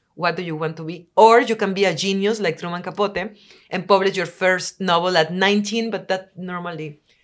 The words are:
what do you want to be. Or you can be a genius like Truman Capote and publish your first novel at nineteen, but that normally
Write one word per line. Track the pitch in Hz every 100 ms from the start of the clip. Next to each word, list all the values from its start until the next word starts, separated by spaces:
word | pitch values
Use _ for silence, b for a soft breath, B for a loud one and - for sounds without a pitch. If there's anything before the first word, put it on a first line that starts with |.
| _ -
what | 175 170
do |
you | 175 156
want | 160 160
to |
be. | 160 175 - -
Or | 220 233
you | 269 220
can | 196
be | 190 196
a |
genius | 160 196 196 202 226
like | 185 156
Truman | 175 175
Capote | 180 185 202 190 202 B B B B
and | 185 175
publish | 196 196 185
your | 170
first | - 185 185 - -
novel | 185 170 180 180
at | 160
nineteen, | 180 190 208 202 226 226
but | 202 -
that | 185 190 -
normally | 180 180 175 165 156 151 _ b